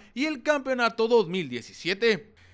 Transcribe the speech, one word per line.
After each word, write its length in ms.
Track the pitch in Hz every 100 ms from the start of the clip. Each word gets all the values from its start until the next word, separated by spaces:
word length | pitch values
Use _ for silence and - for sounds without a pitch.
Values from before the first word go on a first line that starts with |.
| - 240
y 100 | 311
el 160 | 285
campeonato 640 | 302 294 262 254 233 226 226
dos 220 | 240 165
mil 180 | 185 143
diecisiete. 880 | 120 - - 160 196 233 196 - _ -